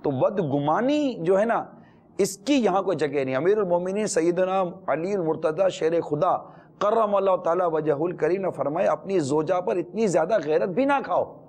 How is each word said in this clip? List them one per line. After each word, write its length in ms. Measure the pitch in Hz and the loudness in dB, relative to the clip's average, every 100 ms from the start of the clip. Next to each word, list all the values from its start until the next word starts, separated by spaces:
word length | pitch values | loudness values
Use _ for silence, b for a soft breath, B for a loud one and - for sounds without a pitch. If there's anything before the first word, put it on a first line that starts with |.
تو 80 | 156 | -2
بدگمانی 1040 | 131 185 208 156 143 143 170 247 302 277 220 | 0 0 0 -2 -2 0 0 0 0 -2 -2
جو 220 | 165 190 | 0 2
ہے 40 | |
نا، 200 | 226 196 - B B B B - | 2 -2 -4 B B B B -4
اس 180 | 190 - | -2 -2
کی 180 | - | 0
یہاں 280 | 285 208 190 | 2 4 2
کوئی 140 | 190 160 | 0 -2
جگہ 280 | 147 139 | 0 -2
نہیں۔ 120 | 135 131 | -2 0
امیر 220 | 165 214 | 2 2
المومنین 480 | 190 175 180 196 214 | 2 0 0 -2 0
سیدنا 560 | 165 165 175 185 190 180 180 - | 0 0 2 0 0 -2 -6 -4
علی 260 | 143 175 | -2 -2
المرتضی 580 | 202 160 156 160 156 190 | -2 -2 -2 -2 0 0
شیر 300 | - 160 165 | 0 0 0
خدا 360 | 160 147 175 139 B B B - | -2 0 0 0 B B B -2
کرم 360 | 196 226 214 | 0 2 2
اللہ 220 | 196 190 180 | 2 2 0
تعالی 280 | 165 175 175 | 0 0 0
وجہ 200 | 156 151 | 0 0
الکریم 500 | 143 175 170 156 180 | 0 -2 -2 0 0
نے 80 | 180 | -2
فرمایا، 420 | 151 139 160 208 | -2 -2 0 0
اپنی 260 | 156 185 190 | 0 0 -2
زوجہ 420 | 135 151 156 180 | 2 0 2 -2
پر 160 | 180 180 | 0 -4
اتنی 300 | 165 202 220 | -4 -2 2
زیادہ 320 | 165 170 214 | 2 2 2
غیرت 240 | 147 156 208 | 2 0 2
بھی 160 | 170 | 0
نہ 80 | 277 277 | 2 0
کھاؤ 320 | - 170 107 - | 0 -2 -2 -8